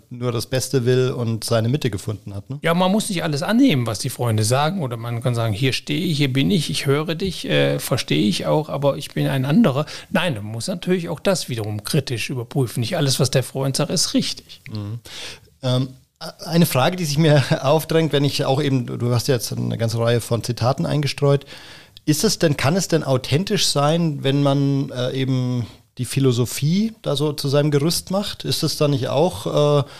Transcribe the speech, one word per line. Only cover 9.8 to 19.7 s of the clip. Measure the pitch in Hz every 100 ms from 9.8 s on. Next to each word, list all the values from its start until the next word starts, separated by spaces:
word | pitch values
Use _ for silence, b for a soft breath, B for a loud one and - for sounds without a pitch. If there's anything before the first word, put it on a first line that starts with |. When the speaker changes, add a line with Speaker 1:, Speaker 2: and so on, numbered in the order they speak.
| 151 B B
Speaker 2:
Nein, | 170 175
man | 107 104
muss | 113 143
natürlich | 180 175 185 165
auch | 165
das | - 185 -
wiederum | 113 107 104
kritisch | - 147 - 113 -
überprüfen. | 131 120 151 120 -
Nicht | 117 175
alles, | 139 -
was | 135
der | 135
Freund | - 131 139 131
sagt, | 147
ist | 175 -
richtig. | 262 - - - - -
Speaker 1:
Mhm. | 107 104 113 B B B B B _
Ähm, | 127 127 127 - _ - 160 - 180
eine | 165 170
Frage, | 131 143 180
die |
sich | 165 143
mir | 165 147 120
<laughs> | 147
aufdrängt, | 131 160 151 160 160
wenn | 143
ich | 139 - 131
auch | 135
eben, | 147 131 120
du | 120 120
hast | 120 -
jetzt | 123 -
eine | 120 120